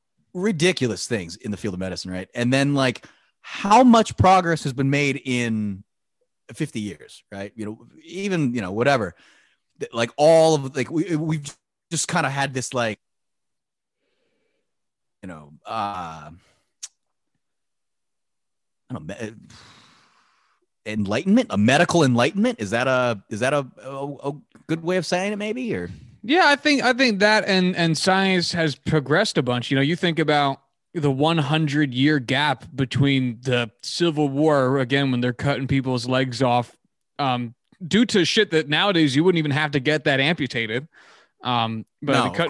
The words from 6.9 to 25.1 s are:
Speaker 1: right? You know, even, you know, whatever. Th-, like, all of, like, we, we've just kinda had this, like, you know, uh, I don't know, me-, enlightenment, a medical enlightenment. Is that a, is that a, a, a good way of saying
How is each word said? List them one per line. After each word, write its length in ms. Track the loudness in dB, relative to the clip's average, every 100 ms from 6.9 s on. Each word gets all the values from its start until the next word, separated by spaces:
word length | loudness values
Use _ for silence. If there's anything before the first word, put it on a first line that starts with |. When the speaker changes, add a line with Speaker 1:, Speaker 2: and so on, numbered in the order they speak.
| -10 -18 -20 _
Speaker 1:
right? 180 | -14 -14 -12
You 80 |
know, 220 | -12 -12 -18 -20
even, 480 | -14 -8 -4 0 0
you 60 | -2
know, 120 | -4
whatever. 420 | 0 2 2 0 -8 _ _ _ _ _ -16
Th-, 100 | -10
like, 160 | -4 -4 2
all 360 | 6 6 6
of, 220 | 4 -2 -4
like, 140 | -4
we, 260 | -2 -2 -2
we've 400 | -2 -4 -8 -18 _ _ -8
just 180 | -6 -2
kinda 200 | -2 -2
had 240 | -2 -4
this, 220 | -4 -4
like, 240 | -2 -2 -4 _ _ _ _ _ _ _ _ _ _ _ _ _ _ _ _ _ _ _ _ _ _
you 60 | -18
know, 260 | -16 -20 -20
uh, 640 | -10 -8 -6 -8 -12 -14 -18
I 40 | -20 _ _ _ _ -20 _ _ _ _ _ _ _ _ _ _ _ _ _ _ _ _ _ _ _ -16
don't 160 | -14 -12
know, 60 |
me-, 200 | -12 -14 -14 -20 -20 -20 -20 _ _ _ _ _ _ _ _ _ _
enlightenment, 600 | -8 -6 -2 -2 2 2 2
a 60 | 2
medical 460 | 4 4 4 4
enlightenment. 580 | 4 4 0 0 -2 -2
Is 100 | -2
that 180 | -2 0
a, 340 | 2 0 -2 -8
is 100 | -4
that 140 | -2
a, 120 | -2 -4 -12
a, 480 | -14 -10 -10 -8 -8
a 20 | -10 -14 -16 -8
good 160 | -6
way 140 | -4 -4
of 100 |
saying 260 | -2